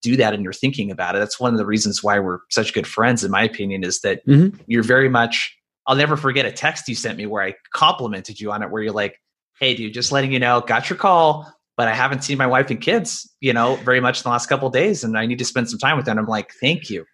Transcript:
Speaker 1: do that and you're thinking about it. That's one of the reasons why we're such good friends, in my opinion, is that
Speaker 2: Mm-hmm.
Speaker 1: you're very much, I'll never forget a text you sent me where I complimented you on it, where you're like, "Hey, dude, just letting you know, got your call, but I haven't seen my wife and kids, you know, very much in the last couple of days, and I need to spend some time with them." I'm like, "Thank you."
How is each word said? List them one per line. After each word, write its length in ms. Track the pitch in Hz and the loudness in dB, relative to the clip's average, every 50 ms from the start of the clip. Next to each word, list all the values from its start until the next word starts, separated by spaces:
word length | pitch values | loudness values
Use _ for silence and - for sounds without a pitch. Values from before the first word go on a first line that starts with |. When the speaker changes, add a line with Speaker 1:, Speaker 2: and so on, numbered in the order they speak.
| - | 0
Speaker 1:
do 120 | 117 120 | 0 2
that 180 | 131 120 110 104 | 4 4 2 2
and 100 | 104 101 | -2 -4
you're 100 | 92 95 | -6 -6
thinking 380 | - - 135 135 135 107 101 | -2 -2 -2 -2 -2 -6 -6
about 240 | 95 - 92 87 90 | -4 -6 -4 -2 0
it. 40 | 98 | -2
That's 200 | 104 104 - - | -2 -2 -4 -2
one 140 | 123 123 117 | 0 0 2
of 40 | 110 | 0
the 80 | 104 | 0
reasons 360 | 98 107 110 107 107 101 - - | 0 0 0 0 0 -2 -2 0
why 160 | 104 104 101 | 0 0 2
we're 200 | 98 92 90 90 - _ | 0 -2 -4 -6 -8 _
such 220 | - - 110 - - | -2 -2 -2 0 -2
good 120 | 110 85 - | -4 -4 -4
friends, 360 | - - 110 120 123 113 - | -2 2 2 2 2 2 0
in 80 | 101 | 0
my 120 | 95 98 110 | 0 0 0
opinion, 400 | 110 110 - 104 98 98 95 92 | 0 -2 -4 -6 -6 -4 -4 -4
is 160 | 90 90 - | -4 -4 -2
that 240 | - 104 95 90 _ - | -2 -2 -2 -2 _ 4
Speaker 2:
Mm-hmm. 280 | 139 143 170 190 202 - - - | 6 6 6 4 2 -6 -8 -2
Speaker 1:
you're 160 | 117 117 110 | 0 0 2
very 260 | 113 127 131 135 131 | 4 4 4 4 4
much, 460 | 131 120 117 117 117 - - - - _ _ _ _ _ _ - | 4 2 2 2 0 -4 -4 -6 -10 _ _ _ _ _ _ 0
I'll 80 | 135 | 2
never 200 | 135 147 147 151 | 2 4 2 0
forget 300 | 147 147 139 123 139 131 | 0 0 0 0 0 0
a 60 | 110 | -2
text 360 | - - - 151 160 - - - | -4 -2 -2 -2 -2 -2 -8 -8
you 80 | 117 | -8
sent 220 | - - 117 110 110 | -6 -6 -8 -8 -6
me 80 | 104 | -8
where 180 | 104 107 104 98 | -6 -4 -4 -4
I 120 | 95 98 - _ - - | -4 -6 -10 _ -12 -2
complimented 640 | - 156 156 185 175 131 113 104 95 92 - 104 - | 2 2 2 4 2 -2 -6 -6 -8 -10 -12 -14 -12
you 120 | 104 104 | -8 -8
on 100 | 104 107 107 | -6 -6 -6
it, 60 | 82 | -6
where 140 | 85 110 107 | -6 -6 -4
you're 100 | 107 104 | -4 -2
like, 260 | 107 104 104 - _ _ _ _ _ _ _ _ _ | -2 -4 -4 -6 _ _ _ _ _ _ _ _ _
"Hey, 140 | 139 131 123 | 0 0 0
dude, 180 | 113 113 107 107 | 0 -4 -8 -6
just 180 | 120 120 - | -4 -4 0
letting 200 | 143 139 143 131 | 0 0 0 2
you 80 | 135 127 | 0 0
know, 220 | 123 123 123 120 | 2 4 2 2
got 280 | 120 - 113 117 123 - | 2 2 0 0 0 -2
your 80 | 185 180 | -6 0
call, 540 | - 202 185 170 165 156 151 151 151 - - _ _ _ _ - | 4 4 6 6 6 4 4 0 -4 -16 -20 _ _ _ _ -2
but 100 | 120 113 | -2 0
I 60 | 110 | 0
haven't 280 | 110 123 135 139 131 139 | 0 0 0 0 -2 -4
seen 140 | - 147 135 | -4 -2 0
my 80 | 135 127 | 2 4
wife 220 | 123 127 135 131 | 4 4 2 2
and 100 | 135 117 | -2 -4
kids, 500 | - - 190 233 180 - - - - _ _ _ | 0 0 0 0 0 -2 -8 -10 -12 _ _ _
you 120 | - 131 120 | -2 0 2
know, 220 | 117 117 123 135 - | 2 2 2 0 0
very 220 | 104 123 127 127 | 2 2 2 4
much 200 | 123 123 120 - | 4 2 0 0
in 40 | - | -2
the 60 | 127 | -2
last 180 | 120 120 - - | -2 -2 0 0
couple 200 | 147 131 131 131 | 0 0 0 0
of 60 | 120 | 0
days, 300 | 127 160 208 214 - - | 2 2 2 0 -2 -2
and 140 | 113 110 110 | -4 -2 -2
I 80 | 113 | -2
need 140 | 117 120 120 | -2 -2 -4
to 60 | 123 | -4
spend 240 | - - 131 120 113 | -4 -2 -4 -4 -4
some 100 | 120 107 | -4 -8
time 180 | - 135 156 143 | -4 -4 -2 -2
with 80 | 120 | -2
them." 120 | - 110 110 | -2 -2 -2
I'm 60 | 110 107 | -2 -2
like, 240 | 110 107 101 _ - _ | -4 -4 -6 _ -12 _
"Thank 280 | - 135 165 - - - | 0 0 0 0 -6 -8
you." 160 | 107 87 80 _ | -10 -10 -10 _